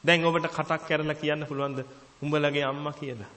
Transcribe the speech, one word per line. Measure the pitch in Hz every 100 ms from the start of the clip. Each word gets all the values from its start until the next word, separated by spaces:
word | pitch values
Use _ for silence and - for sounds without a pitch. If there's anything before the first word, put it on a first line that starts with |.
දැන් | 151 170
ඔබට | 170 165 160
කටක් | - 147 160
කැරලා | - 156 151
කියන්න | 151 156 151 147
පුළුවන්ද | 139 139 131 127 - - -
උඹලගේ | 143 151 147 143
අම්මා | 139 143 147
කියලා? | 143 139 120 95